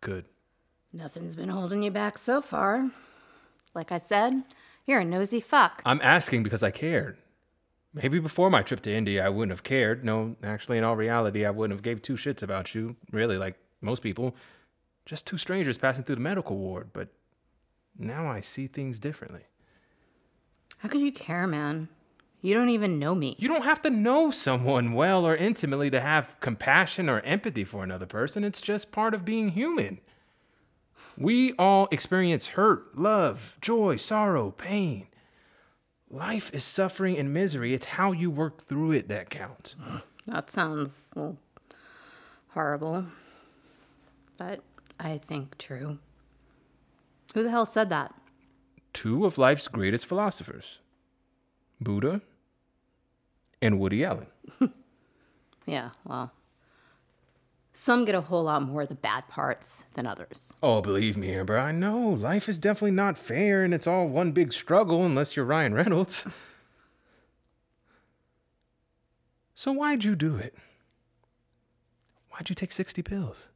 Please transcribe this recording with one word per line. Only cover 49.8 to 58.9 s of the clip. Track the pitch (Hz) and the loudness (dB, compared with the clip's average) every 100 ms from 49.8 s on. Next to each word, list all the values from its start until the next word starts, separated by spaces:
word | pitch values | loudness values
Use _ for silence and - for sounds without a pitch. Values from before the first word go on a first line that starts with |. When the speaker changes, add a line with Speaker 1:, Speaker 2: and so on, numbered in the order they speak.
| 98 113 - | 0 0 0
Speaker 1:
philosophers, | 185 208 - - - - - _ _ _ _ _ _ _ _ _ _ | -2 -2 -4 -12 -16 -18 -20 _ _ _ _ _ _ _ _ _ _
Buddha | 117 101 127 196 - _ _ _ _ _ _ _ _ _ _ _ _ _ | -4 -2 0 -2 -8 _ _ _ _ _ _ _ _ _ _ _ _ _
and | 117 101 | 2 4
Woody | 95 101 170 | 2 0 0
Allen. | - - _ - - | -2 -8 _ -20 -2
<laughs> | 262 - _ _ _ _ _ _ _ _ - | -2 -2 _ _ _ _ _ _ _ _ -8
Speaker 2:
Yeah, | 147 120 - - | -8 -8 -14 -12
well, | 123 123 _ _ _ _ _ _ _ _ _ _ _ _ _ _ | -10 -10 _ _ _ _ _ _ _ _ _ _ _ _ _ _
some | - - 240 226 | -8 2 4 4
get | 190 | 0
a | |
whole | 151 175 | 0 0
lot | 160 151 | 2 0
more | 139 143 | -2 -4
of | |
the | 143 | -6